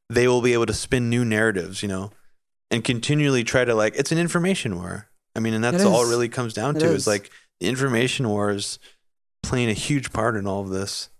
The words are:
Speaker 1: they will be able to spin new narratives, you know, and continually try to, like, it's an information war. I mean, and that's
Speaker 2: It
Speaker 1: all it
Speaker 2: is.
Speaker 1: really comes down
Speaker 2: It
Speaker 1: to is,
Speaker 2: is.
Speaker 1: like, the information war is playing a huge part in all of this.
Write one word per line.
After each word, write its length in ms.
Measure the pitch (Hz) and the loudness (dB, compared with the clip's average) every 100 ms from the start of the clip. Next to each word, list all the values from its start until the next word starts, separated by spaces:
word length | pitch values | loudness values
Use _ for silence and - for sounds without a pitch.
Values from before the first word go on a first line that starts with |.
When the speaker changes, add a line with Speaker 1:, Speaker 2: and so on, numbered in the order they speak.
| - | -2
Speaker 1:
they 180 | 120 123 | 2 4
will 140 | 123 | 4
be 120 | 123 | 4
able 140 | 120 113 | 2 0
to 60 | |
spin 360 | 104 - 131 117 | -2 -2 0 2
new 160 | 120 | 0
narratives, 560 | 120 107 110 95 87 95 | 2 2 2 0 -4 -6
you 80 | 104 | -6
know, 220 | 95 101 - - _ _ _ - | -6 -8 -14 -20 _ _ _ -6
and 140 | 117 | -4
continually 600 | 110 120 131 147 143 131 | -2 -2 0 0 2 0
try 220 | 117 131 | 2 0
to, 80 | 120 | 2
like, 220 | 110 107 | 2 2
it's 160 | - 143 | 0 -2
an 60 | 165 | 0
information 580 | 170 175 175 190 117 | 0 0 0 -2 -4
war. 340 | 90 90 92 - _ _ | -6 -8 -12 -14 _ _
I 40 | 113 | -4
mean, 140 | 113 | -2
and 100 | 110 | 0
that's 200 | 117 175 | 2 4
Speaker 2:
It 40 | 202 | 4
Speaker 1:
all 140 | 120 | 4
it 20 | |
Speaker 2:
is. 40 | 117 | 4
Speaker 1:
really 200 | 120 117 | 2 0
comes 240 | 127 117 | -2 -4
down 240 | - 123 151 | -2 -2 0
Speaker 2:
It 20 | |
Speaker 1:
to 40 | |
is, 160 | 160 151 | 2 2
Speaker 2:
is. 60 | 107 | 2
Speaker 1:
like, 240 | 104 - - _ - | 0 -2 -20 _ -6
the 80 | 87 | -4
information 600 | 127 135 113 123 - 120 | 0 0 2 0 0 0
war 220 | 104 101 | 0 0
is 280 | 101 104 - - _ _ _ _ _ | -2 -6 -12 -18 _ _ _ _ _
playing 260 | - 127 117 | -4 0 0
a 40 | |
huge 400 | 98 - 147 120 | 0 -2 -2 -2
part 220 | - 117 | -2 0
in 100 | 107 | 0
all 160 | 98 98 | -2 -4
of 80 | 98 | -4
this. 400 | 95 98 - - | -4 -6 -8 -12